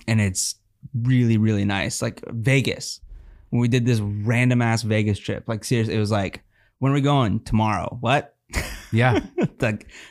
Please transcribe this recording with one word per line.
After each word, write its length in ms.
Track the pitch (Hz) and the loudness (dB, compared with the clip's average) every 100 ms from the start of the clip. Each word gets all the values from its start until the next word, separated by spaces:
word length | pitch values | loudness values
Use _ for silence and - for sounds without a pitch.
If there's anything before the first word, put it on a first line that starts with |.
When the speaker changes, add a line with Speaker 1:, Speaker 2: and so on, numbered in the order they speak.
| - | -2
Speaker 1:
And 120 | 110 | 2
it's 360 | 104 92 - - _ _ - 120 | 2 0 -6 -8 _ _ -8 -4
really, 340 | 120 127 120 110 | 2 2 4 4
really 280 | 110 104 | 4 2
nice. 360 | 101 98 - - | 0 -2 -4 -4
Like, 200 | 117 - - | -6 -6 -10
Vegas. 720 | 117 110 135 117 - - - - - - - _ | -4 2 2 2 -4 -8 -14 -16 -20 -20 -20 _
When 100 | 123 | 0
we 80 | 120 | 2
did 180 | 127 120 | 2 2
this 140 | 117 | 0
random 600 | 104 104 104 117 123 123 | 0 -2 -2 2 2 2
ass 200 | 117 113 | 2 0
Vegas 360 | 110 107 107 101 | 0 0 0 -2
trip, 260 | - 107 - | -4 -8 -6
like, 180 | 113 | -8
seriously, 300 | - 123 113 | -2 0 0
it 40 | 107 | 0
was 100 | 104 | 0
like, 320 | 107 95 - - _ _ _ | 0 -2 -8 -18 _ _ _
"When 120 | 135 | 0
are 40 | |
we 60 | 139 | 2
going?" 360 | 139 143 117 104 | 2 2 2 0
"Tomorrow." 580 | - 113 110 98 85 120 | 0 0 2 0 -4 -4
"What?" 340 | 117 143 - _ _ | 0 0 -2 _ _
<laughs> 120 | - - - - | -8 -8 -10 -4
Speaker 2:
Yeah. 300 | 113 127 294 - - 202 - | 0 2 2 -2 -2 -4 -2
Speaker 1:
Like, 280 | 120 107 - - - | -4 -4 -10 -20 -20